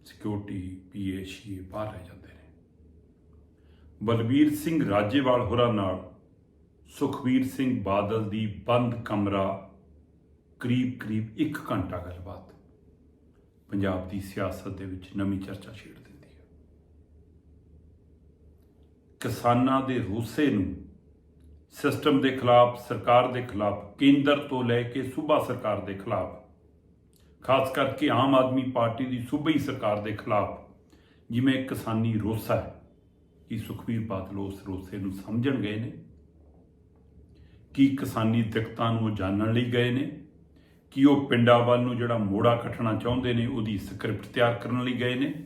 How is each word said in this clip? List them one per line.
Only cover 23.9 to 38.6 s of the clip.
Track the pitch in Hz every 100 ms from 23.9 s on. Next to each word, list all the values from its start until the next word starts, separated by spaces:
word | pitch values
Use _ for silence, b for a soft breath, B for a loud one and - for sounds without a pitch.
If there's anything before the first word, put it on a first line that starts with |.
| -
ਕੇਂਦਰ | 139 139 139 143 -
ਤੋਂ | 131
ਲੈ | 120 120
ਕੇ | 120 135
ਸੂਬਾ | 131 - 151 151
ਸਰਕਾਰ | - 110 113 101
ਦੇ | 95
ਖਿਲਾਫ, | 95 - 101 90 - - - _ _ _ _ _ _ b b
ਖਾਸ | - 135 131
ਕਰਕੇ | - 131 - 151
ਆਮ | 117 135
ਆਦਮੀ | 135 120 131 127
ਪਾਰਟੀ | 127 117 113 127
ਦੀ | 123 120
ਸੂਬਾਈ | 147 147 151
ਸਰਕਾਰ | 120 123 113 104
ਦੇ | 104
ਖਿਲਾਫ | 101 - 107 92 - - - _ b b b _
ਜਿਵੇਂ | 113 135 131 -
ਕਿਸਾਨੀ | 101 - 110 113 110
ਰੋਸਾ | 104 110 - 113
ਹੈ, | - - - _ _ _ _ _ -
ਕੀ | 113
ਸੁਖਬੀਰ | - 113 - 113 104
ਬਾਦਲ | 95 95 101
ਉਸ | 98 98 101
ਰੋਸੇ | 90 - 107
ਨੂੰ | 95
ਸਮਝਣ | 95 - 110 131 120
ਗਏ | 101 107
ਨੇ? | 120 - - - - _ - - - _ _ _ _ - - - b b -
ਕੀ | - 135 -
ਕਿਸਾਨੀ | 120 - 110 117
ਦਿੱਕਤਾਂ | 107 113